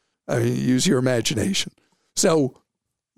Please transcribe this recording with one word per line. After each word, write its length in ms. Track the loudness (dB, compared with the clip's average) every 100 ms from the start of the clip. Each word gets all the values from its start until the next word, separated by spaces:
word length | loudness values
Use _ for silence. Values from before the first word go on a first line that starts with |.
| _ _ -6
I 140 | -2
mean, 160 | -2 -2
use 300 | 0 2 2
your 120 | 2
imagination. 760 | 2 0 -2 -2 -2 -4 -6 -12 _ _ _ 0
So, 380 | 2 2 0 -4 _ _ _ _ _